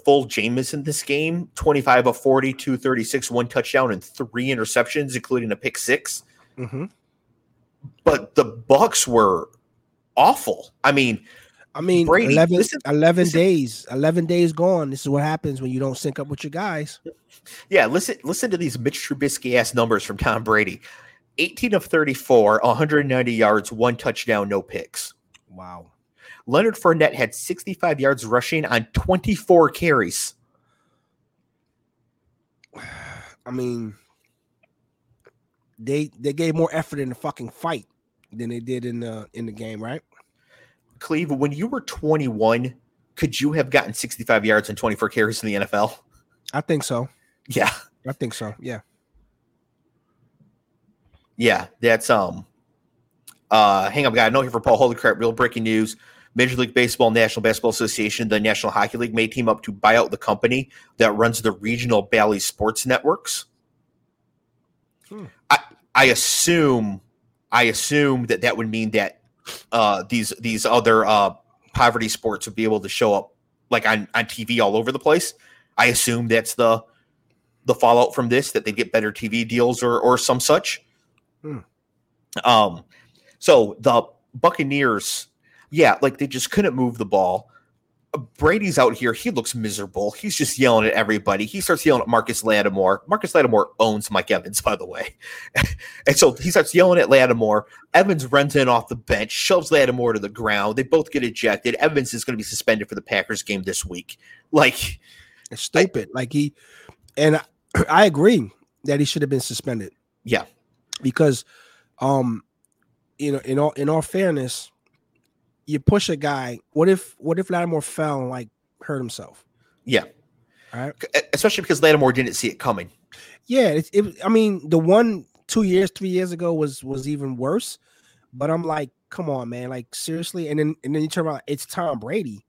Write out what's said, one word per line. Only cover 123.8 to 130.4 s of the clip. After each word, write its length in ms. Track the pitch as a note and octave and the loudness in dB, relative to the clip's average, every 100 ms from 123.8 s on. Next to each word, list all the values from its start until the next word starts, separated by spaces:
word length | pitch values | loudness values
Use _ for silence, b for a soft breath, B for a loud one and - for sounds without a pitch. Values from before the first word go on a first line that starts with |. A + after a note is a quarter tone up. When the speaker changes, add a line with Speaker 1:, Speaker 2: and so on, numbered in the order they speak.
| D#3+ | 0
Speaker 2:
it, 240 | G3+ G#3 - | 0 -2 -2
I 40 | F#3+ | 0
mean, 400 | A3+ A3 F#3+ D3 | 2 2 0 0
the 100 | D#3+ | 2
one 480 | D#3+ G3+ A#3 G3 - _ - | 4 4 4 -2 -10 _ -6
two 160 | - | -2
years, 280 | G3+ F3+ F#3+ | 2 2 0
three 180 | - F#3+ | -2 -4
years 240 | F3+ F#3 | -4 -4
ago 200 | E3+ E3+ | -4 -4
was, 320 | D#3+ D3+ C3 | -2 -4 -6
was 240 | C3 C3+ C3+ | -10 -8 -6
even 280 | D3 C#3 B2 | -6 -6 -6
worse. 420 | C3 G3 - - _ _ _ _ _ | -2 -2 -4 -12 _ _ _ _ _
But 160 | B2 D3 | -8 -4
I'm 120 | E3 | -2
like, 280 | E3 D#3 C3+ _ _ | -4 -6 -6 _ _
"Come 220 | - E3 | -10 -6
on, 180 | C3+ A#2 | -6 -6
man! 220 | A#2+ B2 | -10 -10
Like, 240 | B2+ A#2+ | -12 -12
seriously?" 540 | - - E3 E3+ F3+ | -12 -8 -8 -8 -8